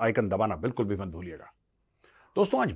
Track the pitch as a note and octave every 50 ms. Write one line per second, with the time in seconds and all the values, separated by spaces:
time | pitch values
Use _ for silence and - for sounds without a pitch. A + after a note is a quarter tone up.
0 | A#2 A#2 A2 A#2+ A2+ G2 F#2+ F#2+ A2 G#2+ F#2 D#2 E2 C3 B2 - A2+ G2+ G2+ F#2+
1 | G2 F#2 D#2+ E2 F2+ F2 D#2+ D2 D2 - _ _ _ _ _ _ _ _ _ _
2 | _ _ _ _ _ _ _ - G#3 - - C4 A#3+ - E2+